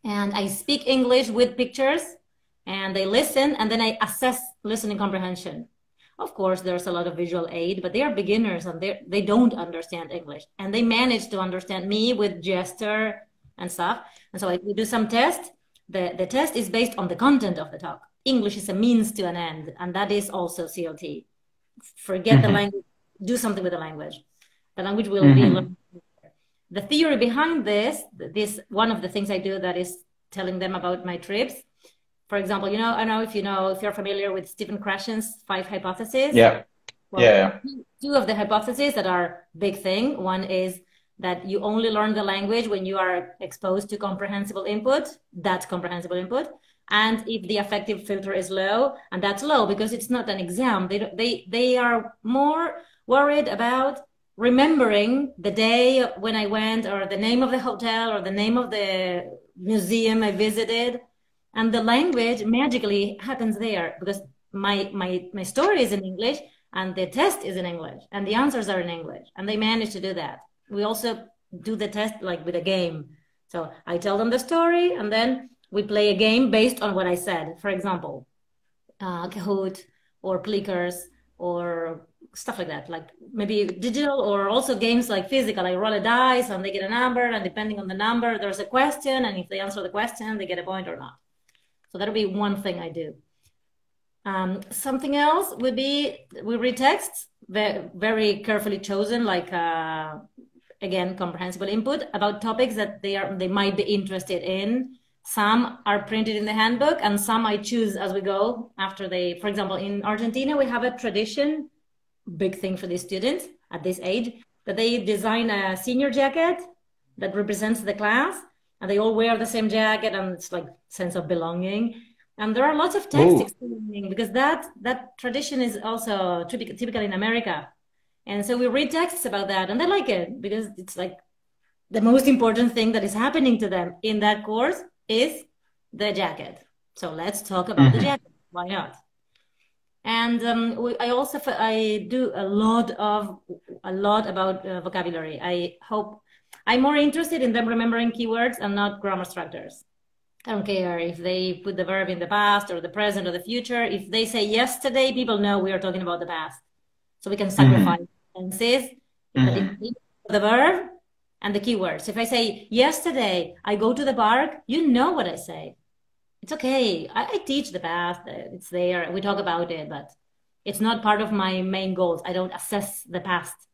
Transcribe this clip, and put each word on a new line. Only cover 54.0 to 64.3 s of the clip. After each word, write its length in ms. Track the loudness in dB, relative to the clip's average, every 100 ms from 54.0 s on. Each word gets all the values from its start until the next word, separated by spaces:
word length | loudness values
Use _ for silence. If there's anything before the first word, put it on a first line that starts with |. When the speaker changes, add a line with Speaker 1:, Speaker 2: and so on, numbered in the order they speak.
| -14 _ _ 0
Speaker 1:
remembering 960 | 4 6 6 6 6 4 4 2 0 -4
the 140 | -4
day 500 | 2 4 6 6 6 2 -2
when 180 | -2 -2
I 100 | 0
went, 400 | 0 0 0 -2
or 200 | -4 -4
the 120 | -2
name 260 | 2 2
of 80 | 2
the 80 | 2
hotel, 520 | -2 -4 -2 0 0
or 100 | -2
the 100 | -2
name 260 | -2 2 2
of 140 | 0
the 680 | -2 -2 0 -2 -2 -6 -14 _ -12
museum 640 | -2 0 2 2 2 2
I 80 | 2
visited. 720 | 2 0 0 -2 0 0 -4 -12 _ _ _ _
And 200 | -2 0
the 100 | 2
language 600 | 4 4 4 2 2 0 2
magically 720 | 2 2 0 0 0 0 -4
happens 400 | -8 -4 -2 -2
there 380 | -2 -2 -4 -6
because 220 | -6 -6 -8